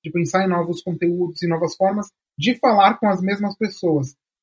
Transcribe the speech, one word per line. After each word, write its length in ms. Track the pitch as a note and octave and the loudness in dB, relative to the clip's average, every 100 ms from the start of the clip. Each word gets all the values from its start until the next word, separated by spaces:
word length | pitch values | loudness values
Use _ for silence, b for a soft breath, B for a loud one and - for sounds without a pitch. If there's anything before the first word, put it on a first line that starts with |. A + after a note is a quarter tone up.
de 60 | D#3+ | -6
pensar 340 | F3 E3+ F#3 | -2 0 0
em 40 | F#3+ | 2
novos 320 | F3 E3+ E3+ | 0 -2 -4
conteúdos, 600 | - E3+ F3 F3 F3 - | -6 -2 -2 0 -2 -2
em 60 | F3 | -2
novas 260 | E3 E3 | 0 -2
formas 340 | - F#3+ G3+ G3+ - _ - | 0 0 0 -6 -12 _ -6
de 160 | E3+ | -2
falar 440 | A#3+ C4 G#3 G3 A3 | 0 2 6 4 4
com 100 | G#3 | 0
as 120 | F#3 | 0
mesmas 360 | F#3 G3+ G3+ F#3+ | 0 -2 -4 -4
pessoas. 580 | G#3+ - F3 D3+ C3 - _ _ | -6 -2 0 0 -2 -10 _ _